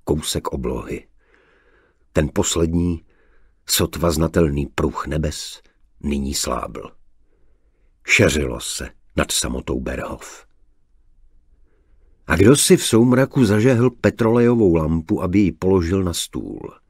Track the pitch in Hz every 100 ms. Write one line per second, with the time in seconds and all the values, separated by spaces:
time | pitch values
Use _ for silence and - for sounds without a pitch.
0 | - 76 - 78 - 67 62 62 55 -
1 | - _ _ _ _ _ _ _ _ _
2 | _ - 76 - 92 85 82 85 87 82
3 | - _ _ _ _ _ - - 85 -
4 | 85 78 82 90 80 71 71 - 76 -
5 | 69 76 78 - - - _ _ _ _
6 | 71 71 67 - - 62 - - - -
7 | - _ _ _ _ _ _ _ _ _
8 | - - 98 78 67 60 - - 60 -
9 | _ - 71 - - 64 - 62 62 64
10 | - - - - _ _ _ _ _ _
11 | _ _ - _ _ _ _ _ _ _
12 | _ _ - 78 101 143 - 180 - 113
13 | 123 123 135 139 113 107 123 117 123 120
14 | 104 - 113 117 120 120 98 82 78 82
15 | 80 98 92 95 95 85 92 95 82 95
16 | 90 82 - - 50 - - - _